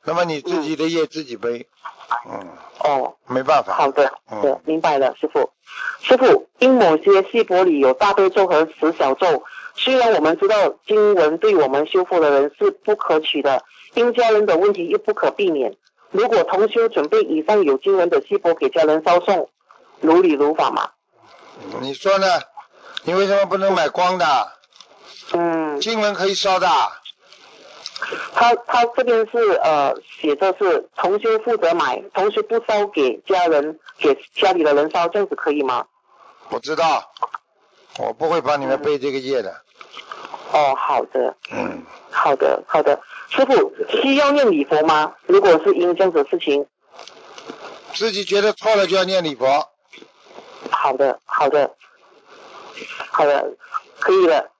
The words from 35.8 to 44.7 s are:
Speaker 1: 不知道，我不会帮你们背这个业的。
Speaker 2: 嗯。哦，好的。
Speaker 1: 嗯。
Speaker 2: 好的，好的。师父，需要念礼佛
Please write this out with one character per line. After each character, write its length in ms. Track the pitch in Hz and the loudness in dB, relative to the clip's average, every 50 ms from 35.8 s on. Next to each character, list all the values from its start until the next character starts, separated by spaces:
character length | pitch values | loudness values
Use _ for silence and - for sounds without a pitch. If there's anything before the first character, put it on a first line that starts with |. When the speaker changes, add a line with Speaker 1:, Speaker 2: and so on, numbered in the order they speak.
| - _ _ _ _ _ _ _ - - _ _ - - | -6 _ _ _ _ _ _ _ -20 -20 _ _ -16 -12
Speaker 1:
不 120 | - 120 | -12 -10
知 160 | - 131 156 | -8 -8 -4
道， 340 | 151 165 160 143 113 - - _ - - - - - _ _ _ _ _ _ _ _ _ _ - - | -2 0 0 0 -2 -4 -8 _ -10 -10 -10 -10 -14 _ _ _ _ _ _ _ _ _ _ -12 -8
我 140 | 110 110 113 | -8 -8 -6
不 160 | _ 156 160 | _ -2 -2
会 120 | 165 165 | -2 0
帮 200 | 131 135 147 143 | 0 0 -2 -2
你 60 | 135 | 0
们 140 | 131 135 143 | -2 -4 -2
背 180 | 143 147 147 139 | 0 -2 -2 -2
这 120 | 123 143 | -4 -4
个 80 | 131 139 | -6 -6
业 240 | 127 131 139 127 104 | -6 -4 -4 -4 -4
的。 80 | 92 | -6
Speaker 2:
嗯。 1120 | 85 - _ _ _ _ - - - - - - - - - - - - - - - 151 | -12 -16 _ _ _ _ -20 -20 -20 -20 -20 -18 -20 -18 -18 -18 -18 -18 -12 -4 -2 0
哦， 140 | 151 139 135 | 0 0 0
好 260 | 135 - - 143 - - | -2 -2 -4 -2 -4 -4
的。 280 | - - 131 123 120 - _ _ - | -4 -4 -4 -4 -4 -6 _ _ -14
Speaker 1:
嗯。 320 | - - 101 95 90 90 87 - - - - - | -8 -8 -8 -8 -8 -12 -18 -20 -20 -20 -20 -10
Speaker 2:
好 260 | - - 156 156 139 | -6 -2 0 0 0
的， 260 | - 143 139 135 - - | 0 0 0 0 -2 -6
好 160 | - - 160 147 | -4 -2 0 0
的。 180 | 151 143 - - - - - - - | 0 0 -2 -4 -18 -20 -20 -16 -10
师 140 | - - 269 | -2 -2 0
父， 280 | 269 269 202 139 - - - - - - - | 2 4 2 2 0 -2 -8 -8 -4 -2 -2
需 140 | - 269 277 | 0 0 2
要 160 | 277 294 277 | 2 2 2
念 200 | 285 294 277 226 | 2 2 2 2
礼 140 | 180 147 139 | 2 0 0
佛 160 | - | 0